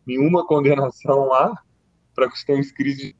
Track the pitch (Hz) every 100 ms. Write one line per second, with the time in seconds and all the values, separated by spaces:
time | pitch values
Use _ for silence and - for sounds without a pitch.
0 | - 131 151 175 165 151 139 139 131 -
1 | - 139 135 131 180 202 _ _ _ _
2 | _ - 127 - - 139 135 - 139 135
3 | 139